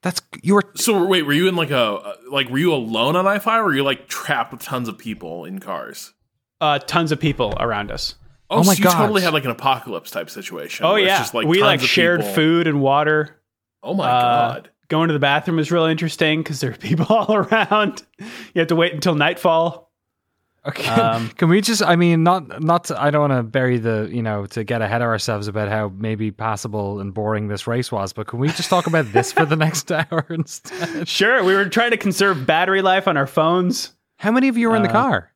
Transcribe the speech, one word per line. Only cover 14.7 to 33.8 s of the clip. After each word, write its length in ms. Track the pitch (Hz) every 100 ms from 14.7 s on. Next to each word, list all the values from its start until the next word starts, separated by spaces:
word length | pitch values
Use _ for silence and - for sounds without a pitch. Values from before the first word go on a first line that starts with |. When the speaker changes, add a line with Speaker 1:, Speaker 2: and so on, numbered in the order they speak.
| _ _
Speaker 3:
going 200 | 156 165
to 40 |
the 60 | 147
bathroom 380 | 139 143 147 165
was 140 | 156
really 200 | 175 160
interesting 520 | 160 165 - 160 156
'cause 160 | 156 139
there 120 | 131
were 60 | 110
people 280 | - 160 -
<laughs> 100 | 220
all 160 | 202 214
around. 680 | - 220 190 214 202 - - _
You 400 | 214 - 220 175
have 80 | 165
to 60 | 165
wait 160 | 170
until 220 | 160 180
nightfall. 800 | 151 147 175 180 165 170 - _ _ _ _ _ _ _ _ -
Speaker 1:
Okay. 240 | - 120
Speaker 3:
Um, 400 | 113 113 113 113
Speaker 1:
<laughs> 80 | -
Can 100 | 165
we 140 | 185
just, 220 | 208 220
I 120 | 196 170
mean, 280 | 175 165
not, 380 | 165 185 151 -
not 240 | 156 170 -
to, 140 | 139
I 100 | 143
don't 100 | 147
wanna 220 | 147 131
bury 340 | 113 135 127 123
the, 320 | 113 110 107
you 120 | 117
know, 240 | 113 104 98
to 160 | -
get 180 | 107 117
ahead 200 | 107 117
of 20 | 117
ourselves 400 | 113 - 107 104
about 220 | 104 104
how 200 | 107 107 95
maybe 360 | 110 107 107
passable 680 | 98 110 104 110 107 101 101
and 140 | 98
boring 360 | 101 107 107 104
this 180 | 101 -
race 240 | 117 123
was, 220 | 110 98
but 120 | - 107
can 140 | 120
we 80 | 139
just 180 | - -
talk 180 | 180 -
about 260 | 165 123
this 180 | 101 -
for 140 | - 147
the 100 | 156
<laughs> 100 | 156
next 240 | 165 -
hour 340 | 160 165 165 143
instead? 760 | 165 160 - - 370 339 330 -
Speaker 3:
Sure. 360 | - 208 254
We 100 | 185
were 160 | 196 196
trying 220 | 220 240
to 60 | 226
conserve 500 | 202 - 196 170 127
battery 340 | 160 185 190
life 260 | 190 190 190
on 80 | 156
our 120 | 139
phones. 640 | - 160 180 180 262